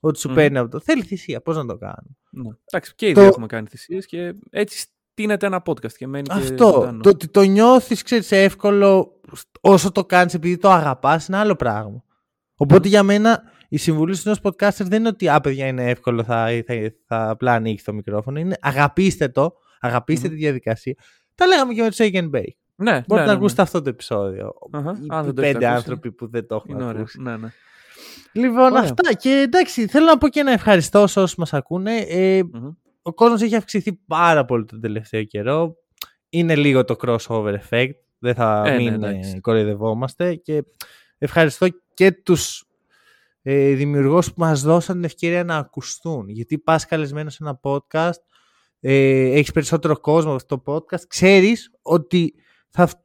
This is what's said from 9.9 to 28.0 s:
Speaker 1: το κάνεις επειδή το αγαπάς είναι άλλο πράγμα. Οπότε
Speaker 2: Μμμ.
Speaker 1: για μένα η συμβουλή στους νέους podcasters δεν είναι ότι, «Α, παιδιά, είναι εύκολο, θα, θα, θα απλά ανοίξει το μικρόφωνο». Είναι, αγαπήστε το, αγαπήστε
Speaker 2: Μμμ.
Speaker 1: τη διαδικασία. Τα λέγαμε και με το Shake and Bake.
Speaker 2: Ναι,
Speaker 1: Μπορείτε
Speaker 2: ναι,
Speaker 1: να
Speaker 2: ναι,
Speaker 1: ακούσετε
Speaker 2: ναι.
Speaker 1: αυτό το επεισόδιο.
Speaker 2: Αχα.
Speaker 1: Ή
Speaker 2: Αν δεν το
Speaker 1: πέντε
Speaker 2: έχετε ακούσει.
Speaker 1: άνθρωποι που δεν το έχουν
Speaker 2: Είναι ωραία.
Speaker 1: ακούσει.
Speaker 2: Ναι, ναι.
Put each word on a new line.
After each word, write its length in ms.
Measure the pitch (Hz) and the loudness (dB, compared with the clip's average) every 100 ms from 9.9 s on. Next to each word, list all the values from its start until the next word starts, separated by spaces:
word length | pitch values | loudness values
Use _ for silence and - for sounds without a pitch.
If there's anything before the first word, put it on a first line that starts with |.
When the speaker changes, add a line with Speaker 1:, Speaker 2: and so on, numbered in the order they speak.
Speaker 1:
το 120 | 190 | -4
κάνεις 300 | 180 180 175 | 0 2 2
επειδή 220 | 180 165 175 | 0 -4 0
το 140 | 196 | 4
αγαπάς 580 | 180 151 131 135 160 156 | 4 4 -2 0 0 -2
είναι 80 | 190 | -2
άλλο 180 | 214 190 | -2 0
πράγμα. 480 | 123 107 107 110 _ _ _ _ _ _ | -2 -4 -8 -16 _ _ _ _ _ _
Οπότε 240 | 143 175 180 | 6 6 6
Speaker 2:
Μμμ. 0 | |
Speaker 1:
για 140 | 202 | 4
μένα 400 | 196 202 214 233 _ _ _ | 4 4 2 0 _ _ _
η 80 | 147 | -4
συμβουλή 380 | - 156 160 | -2 0 -2
στους 100 | 190 | -2
νέους 140 | 208 208 | -4 -2
podcasters 420 | 202 180 202 196 185 | -4 0 -2 -2 -2
δεν 120 | 208 | 0
είναι 100 | 226 | -2
ότι, 200 | 208 175 | -2 2
«Α, 120 | 147 | 2
παιδιά, 260 | 143 135 135 | 0 -4 -4
είναι 240 | 127 123 | -4 -4
εύκολο, 340 | 123 - 117 | -2 -2 -4
θα, 380 | 113 117 113 117 113 | -2 -2 -2 -4 -4
θα, 80 | 120 110 - _ | -6 -6 -10 _
θα 220 | 117 110 | -6 -4
απλά 220 | 110 123 | -4 0
ανοίξει 320 | 117 110 104 | 0 -2 -6
το 80 | - | -8
μικρόφωνο». 460 | 107 101 104 107 143 | -12 -8 -8 -8 -8
Είναι, 160 | 175 196 | -8 -6
αγαπήστε 680 | 143 135 143 - 190 - 143 | -4 0 0 2 0 0 -4
το, 260 | 120 151 _ _ _ | 0 -2 _ _ _
αγαπήστε 480 | 123 120 120 156 135 | -4 -4 -2 -4 -4
Speaker 2:
Μμμ. 60 | |
Speaker 1:
τη 60 | 156 | -4
διαδικασία. 540 | 151 131 110 113 - 127 _ _ _ | -4 -4 -6 -6 -8 -12 _ _ _
Τα 120 | _ 359 | _ 0
λέγαμε 280 | 359 262 | 2 0
και 80 | 226 | -2
με 60 | 226 | -4
το 40 | - | 0
Shake 160 | 220 | -2
and 160 | 185 165 | 0 -4
Bake. 240 | 135 90 - _ _ | -6 -6 -14 _ _
Speaker 2:
Ναι, 140 | 208 | -2
Speaker 1:
Μπορείτε 220 | 156 120 | -2 0
Speaker 2:
ναι, 60 | 214 | 0
Speaker 1:
να 60 | 160 | 2
Speaker 2:
ναι, 60 | |
Speaker 1:
ακούσετε 280 | 196 196 120 | 2 0 0
Speaker 2:
ναι. 60 | 185 | 0
Speaker 1:
αυτό 160 | 175 | 0
το 60 | 135 | -4
επεισόδιο. 640 | 120 - 110 98 95 101 - - | -8 -6 -4 -4 -8 -12 -16 -14
Speaker 2:
Αχα. 280 | 147 143 214 | -10 -8 -10
Speaker 1:
Ή 40 | 147 | -8
Speaker 2:
Αν 160 | 160 | -6
δεν 100 | 147 | -6
το 60 | 131 | -2
Speaker 1:
πέντε 80 | 143 | -2
Speaker 2:
έχετε 160 | 127 120 | 0 0
ακούσει. 100 | 120 | 0
Speaker 1:
άνθρωποι 360 | 120 123 120 | -4 -10 -10
που 160 | - 117 | -14 -10
δεν 180 | 117 113 | -10 -8
το 80 | |
έχουν 200 | 110 - | -10 -8
Speaker 2:
Είναι 100 | 135 | -10
ωραία. 160 | 123 107 | -8 -8
Speaker 1:
ακούσει. 200 | 110 - | -12 -12
Speaker 2:
Ναι, 140 | 127 113 | -12 -12
ναι. 120 | 113 _ _ _ _ - | -14 _ _ _ _ -20